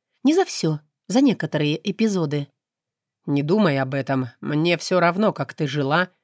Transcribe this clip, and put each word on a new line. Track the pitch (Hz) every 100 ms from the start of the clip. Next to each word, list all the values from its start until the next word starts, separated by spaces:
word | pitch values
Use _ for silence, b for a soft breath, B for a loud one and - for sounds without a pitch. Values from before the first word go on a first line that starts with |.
| _ _
Не | 262
за | 330
всё, | 381 - 165 151 _ _ -
за | 247
некоторые | 277 190 156 - 147 156 -
эпизоды. | 196 220 190 160 147 143 _ _ _ _ _ _ _ -
Не | 143
думай | 147 202 196 139
об | 135
этом. | 139 131 135 127 -
Мне | - 147 165 170
всё | - 185
равно, | 170 170 214
как | 156 139
ты | - 151
жила | 143 135 156 180 _